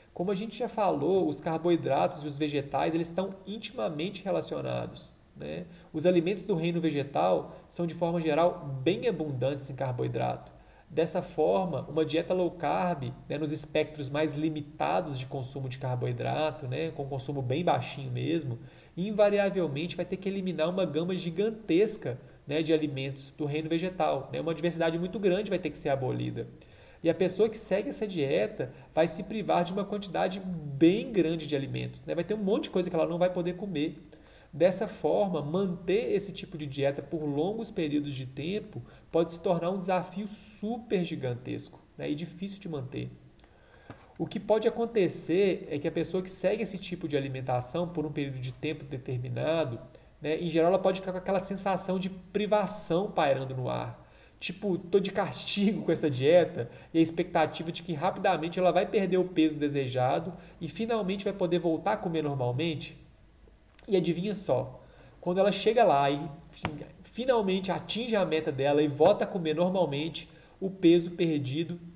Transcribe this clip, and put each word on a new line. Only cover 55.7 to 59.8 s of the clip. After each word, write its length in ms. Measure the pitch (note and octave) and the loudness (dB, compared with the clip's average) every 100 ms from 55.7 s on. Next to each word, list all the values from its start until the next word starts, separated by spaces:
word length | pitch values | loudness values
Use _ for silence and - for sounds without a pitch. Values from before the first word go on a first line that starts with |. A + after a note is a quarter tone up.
| F3 | 2
com 100 | - | 0
essa 160 | E3 - | 2 2
dieta", 640 | B2 C3+ F3 D#3+ - A2+ - - | 2 6 6 6 -2 -8 -10 -4
e 40 | E3 | 4
a 40 | |
expectativa 680 | D#3+ E3 F3 E3+ D#3 - E3 | 4 4 -2 0 0 -2 -8
de 120 | - | -8
que 100 | - | -6
rapidamente 640 | D#3 F3+ G3 G3 E3+ E3 F3+ | -4 -2 0 0 0 -2 2
ela 140 | F3+ | 4
vai 140 | E3 - | 4 2
perder 320 | - - F#3 | 0 2 2
o 60 | |
peso 340 | F3+ D#3+ D#3 D3+ | 2 4 2 4
desejado 720 | D3 C#3+ | 0 0